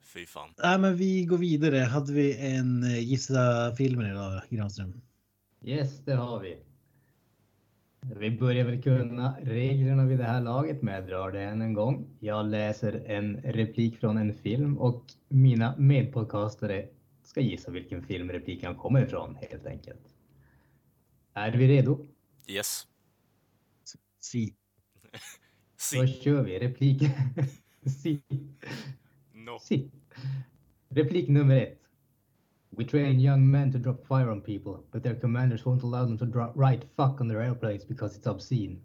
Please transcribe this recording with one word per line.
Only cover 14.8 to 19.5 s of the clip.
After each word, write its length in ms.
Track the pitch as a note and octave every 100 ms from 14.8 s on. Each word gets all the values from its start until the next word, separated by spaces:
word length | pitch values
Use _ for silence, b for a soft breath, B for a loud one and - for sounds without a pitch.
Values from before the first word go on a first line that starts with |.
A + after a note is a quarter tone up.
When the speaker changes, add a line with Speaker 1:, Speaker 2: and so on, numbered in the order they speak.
| B2+ - - - _
Speaker 3:
mina 480 | C3+ C3 A#2 A#2 C#3
medpodcastare 1080 | C#3 C#3 G#2+ A#2+ G#2+ G#2 G#2+ - G#2 G2 - _ _ _
ska 180 | _ -
gissa 300 | A#2 F2 -
vilken 320 | F2 E2 F2
film 280 | - F2+ F2+
repliken 440 | F2+ F2+ F2 F2+ E2
kommer 300 | - C3 A2+
ifrån, 320 | F2+ D#2 C2+
helt 160 | -